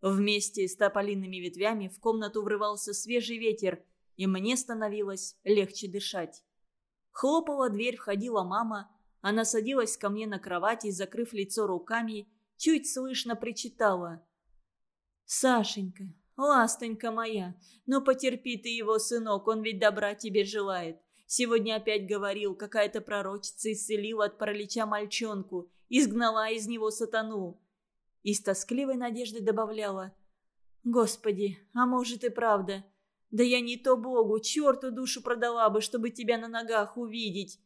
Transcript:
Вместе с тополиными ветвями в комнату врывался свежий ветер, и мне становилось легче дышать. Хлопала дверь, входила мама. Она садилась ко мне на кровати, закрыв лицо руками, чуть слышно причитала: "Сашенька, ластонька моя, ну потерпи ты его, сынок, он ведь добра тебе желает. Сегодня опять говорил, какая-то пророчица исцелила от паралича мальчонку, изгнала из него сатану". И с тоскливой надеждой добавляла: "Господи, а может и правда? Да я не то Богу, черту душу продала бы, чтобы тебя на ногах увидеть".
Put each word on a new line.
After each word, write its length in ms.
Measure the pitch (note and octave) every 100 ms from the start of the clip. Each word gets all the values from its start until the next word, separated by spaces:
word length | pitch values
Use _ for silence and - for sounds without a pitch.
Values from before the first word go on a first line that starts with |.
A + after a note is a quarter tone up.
Вместе 640 | G3 G3 G3+ G#3 G3+ - F#3+
с 100 | -
тополиными 600 | G3+ G3+ G3+ G3+ F#3+ F#3
ветвями 520 | F3+ E3+ G#3 A3 F#3+
в 120 | -
комнату 420 | A3+ A3+ G#3 G#3+
врывался 520 | G#3 G#3 G#3 G#3 -
свежий 420 | G3+ G#3+ A#3+ A3+ A#3
ветер, 480 | A3+ G#3+ F#3+ F3 _ _ _ -
и 100 | F#3+
мне 300 | F#3 G3+ B3+
становилось 800 | - A3+ G#3+ G#3 G3+ F#3+ - -
легче 440 | - G#3 F#3+ - G3+
дышать. 540 | F#3+ - G3 D#3+ - _ _ _ _ _ _ _
Хлопала 580 | - C4 D#4+ D#4+ C#4+ B3+
дверь, 280 | G3+ A#3+ A#3
входила 460 | - G3+ A#3 A3
мама. 480 | F3+ G3 A3+ G#3+ G#3 _ _ _
Она 240 | G3 G#3+
садилась 540 | A3 A#3 G#3+ C4+ A3 -
ко 100 | G#3
мне 180 | G#3 A3
на 120 | G3
кровати, 520 | F#3+ F3 F#3+ A#3 A3
закрыв 440 | F#3 F#3+ G3+ A#3
лицо 320 | A3 G3 - G#3
руками, 680 | F3+ F3+ A3+ A3+ G#3+ G#3 _ _ _
чуть 340 | - D#4+ -
слышно 460 | - C4 B3+ A#3+ A3+
причитала: 920 | A#3 A#3 A#3+ - G#3+ F#3 E3+ E3 _ _ _ _ _ _ _ _ _ _ _
"Сашенька, 800 | - C4 B3 G3+ - F#3+ F#3 G3 - _ -
ластонька 720 | C#4 C#4 A3+ - A#3 A3 A#3
моя, 420 | A3 A3+ A3 F3+ F3+ - -
ну 180 | - C4+
потерпи 540 | C4+ C4 C4 B3+ B3+ A#3
ты 140 | A#3+
его, 280 | A#3 G#3+ A3
сынок, 500 | G#3+ A#3+ A3 G3+ G3+
он 120 | A3
ведь 200 | A3 G#3+
добра 340 | G#3+ G3+ G#3
тебе 300 | G#3 A3 G3+
желает. 520 | G3+ G#3+ G3 F#3 E3 E3 _ _ _
Сегодня 500 | - B3 A#3 G#3 A3
опять 320 | A3 G#3+ F#3+
говорил, 460 | G3+ G3+ G3+ G#3
какая-то 480 | F#3 G#3 A3 G#3 G#3
пророчица 680 | - G#3 F#3+ G3+ G3+ - A3
исцелила 540 | G#3+ - G#3+ G#3 A3
от 140 | G#3 G#3
паралича 480 | G#3+ G#3 G#3 A#3+ G#3+
мальчонку, 840 | G#3 G#3 - A3+ G#3+ F#3 F3+ F3 _ _
изгнала 580 | B3 C4+ G#3+ A#3 A3 A3
из 180 | A3+ G#3+
него 240 | A#3 A3
сатану". 680 | G#3+ A3+ A3 A3 A3 F#3 - _ _ _ _ _ _
И 120 | G3+
с 80 | G3+
тоскливой 540 | - F#3+ - B3 C#4 B3+
надеждой 440 | A#3+ A3+ A#3+ A3
добавляла: 720 | G#3 G#3+ A3 G#3+ G#3 F#3+ F#3+ - _ _ _ _ _ _
"Господи, 720 | A#3+ A#3+ A3 - A3 F#3+ G3+ F3 _
а 140 | A#3+ B3
может 360 | B3+ A#3+ A#3
и 60 | A#3+
правда? 560 | A#3 A#3 G#3 F#3+ G3 G3 _ _ _ _
Да 120 | A3
я 200 | B3 B3
не 160 | A#3+ A#3+
то 180 | C4 B3+
Богу, 420 | A#3 B3+ A3 A3
черту 500 | A3 - D4 C4+ C4
душу 320 | A3+ C4 C4
продала 480 | B3 A#3+ A#3+ A#3 A3
бы, 100 | G#3
чтобы 300 | G#3+ B3 A#3
тебя 260 | A#3 A3+ A#3
на 100 | A3+
ногах 520 | A#3 A3+ A3+ G#3 B3
увидеть". 600 | A#3 A3+ A3 F#3 G3 -